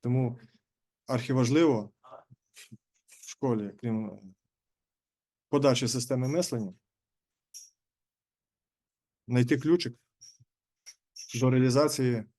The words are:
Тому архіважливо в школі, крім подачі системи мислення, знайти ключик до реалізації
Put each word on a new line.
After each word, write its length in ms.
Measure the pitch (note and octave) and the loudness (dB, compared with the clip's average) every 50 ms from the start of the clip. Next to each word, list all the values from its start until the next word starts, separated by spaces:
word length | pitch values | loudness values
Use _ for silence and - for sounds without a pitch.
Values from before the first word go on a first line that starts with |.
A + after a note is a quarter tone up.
Тому 380 | _ B2 B2 C3 C3 A#2+ A#2+ - - - _ _ _ _ _ _ _ _ _ _ _ | _ 0 0 0 0 -2 -4 -8 -18 -20 _ _ _ _ _ _ _ _ _ _ _
архіважливо 840 | - C3 A#2+ A#2+ - C#3 C3 B2+ A#2+ C3+ D#3 E3+ D#3+ C3+ A2 G2+ G2+ _ _ _ - - - _ _ - _ _ _ _ - - _ - - _ _ _ _ _ | -4 -4 -4 -2 0 0 2 2 2 4 4 4 4 4 2 -2 -6 _ _ _ -20 -20 -20 _ _ -20 _ _ _ _ -20 -20 _ -20 -20 _ _ _ _ _
в 240 | _ - _ - - | _ -20 _ -20 -20
школі, 440 | - _ - C3 A#2+ A2 G#2 G2+ F#2+ _ | -12 _ -2 -2 0 0 -2 -6 -10 _
крім 300 | - A#2 A2+ A2 A2 G#2 F#2+ G2+ G2+ F#2+ F#2+ _ _ _ _ _ _ _ _ _ _ _ _ _ _ _ _ _ _ _ _ _ _ _ | -6 -4 -4 -4 -6 -8 -12 -16 -20 -20 -20 _ _ _ _ _ _ _ _ _ _ _ _ _ _ _ _ _ _ _ _ _ _ _
подачі 400 | - C#3+ C#3 C#3+ B2+ A#2+ C#3 A#2 | -2 2 4 4 2 2 0 -2
системи 400 | A#2+ C3 A#2 - C3+ B2+ B2+ B2+ | -2 -4 -4 -2 -4 -4 -2 -2
мислення, 460 | C#3+ E3+ F3+ - - A#2 G#2+ F#2+ F#2 _ _ _ _ _ _ _ _ _ _ _ _ _ _ _ _ - - _ _ _ _ _ _ _ _ _ _ _ _ _ _ _ _ _ _ _ _ _ _ _ _ _ _ _ _ _ _ _ _ - | -2 -2 -2 -2 -4 -6 -6 -8 -10 _ _ _ _ _ _ _ _ _ _ _ _ _ _ _ _ -20 -20 _ _ _ _ _ _ _ _ _ _ _ _ _ _ _ _ _ _ _ _ _ _ _ _ _ _ _ _ _ _ _ _ -2
знайти 300 | B2 B2 B2+ A#2+ D3+ C#3 | 2 2 2 2 2 0
ключик 380 | C3 D3+ E3+ F3 - B2 A#2+ _ _ _ _ _ - - _ _ _ _ _ _ _ _ _ _ _ - - _ _ _ _ - - - - A#2+ | 2 2 2 2 2 -4 -10 _ _ _ _ _ -20 -20 _ _ _ _ _ _ _ _ _ _ _ -20 -20 _ _ _ _ -20 -20 -10 -6 0
до 100 | C3 B2+ | 2 2
реалізації 760 | B2+ B2+ B2+ C3 A#2+ C#3 D3+ D3+ D3 - C3+ B2+ A#2+ A2+ G#2+ - _ | 4 4 4 4 4 4 2 2 0 0 -2 0 0 -2 -6 -10 _